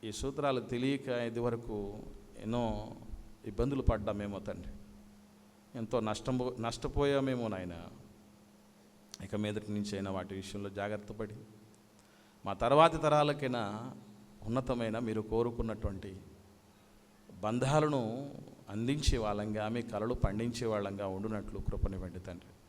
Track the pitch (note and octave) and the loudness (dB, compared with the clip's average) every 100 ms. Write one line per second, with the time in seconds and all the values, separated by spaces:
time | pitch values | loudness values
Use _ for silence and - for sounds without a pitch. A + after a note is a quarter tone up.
0 | A2+ G2 C3+ C#3+ C#3+ C3 A2 A#2+ C3 C#3 | -8 -4 -4 0 2 2 0 0 2 0
1 | C3+ A#2+ A#2 A#2 A#2+ A#2 A#2 G#2+ G2+ G#2 | 0 0 0 0 0 0 -4 -4 -4 -6
2 | - - - - G#2+ A#2 A#2 G#2+ G#2+ A2+ | -10 -14 -16 -10 -2 0 0 0 -4 -10
3 | - - - - G#2+ G2+ B2 C#3 B2+ A2 | -10 -10 -10 -12 -10 0 0 4 4 4
4 | G#2 G2+ G2+ G2 G2+ F#2 E2+ - - - | 2 -2 -2 -4 -6 -8 -8 -12 -14 -20
5 | - - - - - - - B2+ A2+ B2 | -20 -20 -20 -20 -20 -20 -16 -8 0 2
6 | A2 G#2+ - B2+ B2 B2+ A2+ A#2 C#3+ - | 2 0 0 0 0 0 -4 -2 -2 2
7 | C#3+ C#3 C3+ B2+ A#2 G2 F2+ E2+ F2 - | 4 4 2 0 0 -2 -4 -8 -10 -14
8 | - - - - - - - - - - | -20 -20 -20 -20 -20 -20 -20 -20 -20 -20
9 | - - G2+ G#2+ G#2 G#2+ G#2 G#2 G#2 G2+ | -20 -14 -6 -2 0 -2 -2 -2 -2 -2
10 | G2 F#2+ F#2 G2 F#2+ G#2 G2+ G2 G2+ G#2+ | -2 -2 -4 -6 -6 -6 -6 -4 -2 -4
11 | G#2 G#2+ G#2+ A2+ - - - - - - | -6 -8 -8 -8 -16 -20 -20 -20 -20 -20
12 | - - - - - G2 A#2 C#3 E3 D#3+ | -20 -20 -20 -10 -6 0 6 10 10 8
13 | D3+ D3 D3 C#3+ C#3 B2 G#2 G#2 B2 - | 4 6 6 4 0 0 -2 -4 -8 -12
14 | - - - - - A#2+ C3 B2 A2+ A2 | -16 -20 -20 -12 -2 0 2 0 2 0
15 | A#2+ A2 G#2+ A2+ A#2+ A2+ A2+ G#2+ A2 F#2+ | 0 0 2 2 2 2 -2 -2 -2 -4
16 | G2 F#2+ - - - - - - - - | -8 -12 -14 -20 -20 -20 -20 -20 -20 -20
17 | - - - F2+ G2+ A#2+ C3 D3+ D3+ C#3+ | -20 -20 -20 -6 -2 0 4 4 6 2
18 | A#2 A#2 C#3 - - - - G2+ A#2 C#3+ | 0 -2 -6 -10 -14 -18 -8 -2 0 2
19 | - B2+ G#2+ G#2 G#2+ G#2+ G#2+ A#2 A#2 G#2+ | 4 4 2 0 0 0 0 -2 -2 -2
20 | A2 A#2+ G#2+ G2+ A#2+ A#2 A#2 G#2+ G2+ G2+ | 0 2 2 2 0 0 0 2 0 -2
21 | G2 F#2+ G#2+ G#2+ - G2 - G2+ G2 F#2+ | -2 -2 -2 -4 -4 -4 -2 0 0 -2
22 | F#2 F2+ F2+ F2+ - - | -6 -8 -10 -12 -14 -20